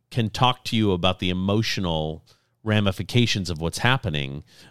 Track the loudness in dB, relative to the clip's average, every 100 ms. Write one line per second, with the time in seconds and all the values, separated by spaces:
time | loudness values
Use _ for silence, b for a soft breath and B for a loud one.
0 | _ -4 -4 2 2 2 -2 2 2 4
1 | 2 0 -2 0 0 0 0 -2 -2 -2
2 | -4 -8 b b b b 0 2 2 -2
3 | 0 2 2 0 -2 -4 -4 0 0 0
4 | -2 -4 -4 -8 b b b